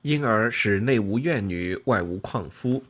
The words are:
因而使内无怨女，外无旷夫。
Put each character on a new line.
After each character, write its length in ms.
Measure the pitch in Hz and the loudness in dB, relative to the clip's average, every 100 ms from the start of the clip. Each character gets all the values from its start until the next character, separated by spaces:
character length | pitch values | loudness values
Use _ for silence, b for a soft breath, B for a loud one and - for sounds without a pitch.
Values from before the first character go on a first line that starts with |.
因 200 | 143 147 | 0 0
而 260 | 135 107 117 | 2 2 2
使 300 | 113 107 98 | 0 2 2
内 180 | 120 123 | 4 2
无 180 | 98 113 | 2 0
怨 280 | 160 143 98 | 0 0 -2
女， 320 | 87 90 92 - | -2 -4 -4 0
外 160 | 107 | 0
无 160 | 87 92 | 0 -6
旷 280 | - 120 85 | -6 -6 -8
夫。 320 | - 127 131 | -6 -2 -2